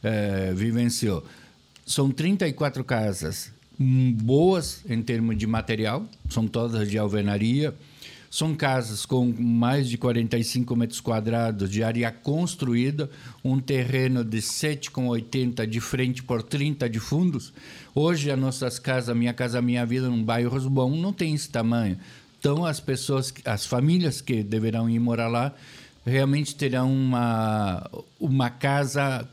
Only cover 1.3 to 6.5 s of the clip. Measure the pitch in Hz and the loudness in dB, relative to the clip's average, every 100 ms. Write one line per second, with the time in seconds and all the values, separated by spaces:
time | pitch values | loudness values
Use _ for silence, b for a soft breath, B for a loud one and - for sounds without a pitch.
1.3 | B B B _ - - - 135 135 160 | B B B _ -20 -6 0 0 2 0
2.3 | 196 175 - 147 131 123 123 107 92 78 | 2 0 0 -2 -2 -2 0 0 -2 -4
3.3 | - - - _ - 131 131 127 113 110 | -6 -10 -16 _ -2 2 4 4 2 4
4.3 | 139 175 190 151 - - 113 117 117 113 | 6 6 4 -2 -8 -4 -4 0 0 0
5.3 | 110 107 110 - 110 110 127 220 - - | 0 0 -2 0 -2 0 -2 -6 -10 -6
6.3 | - 110 | -2 0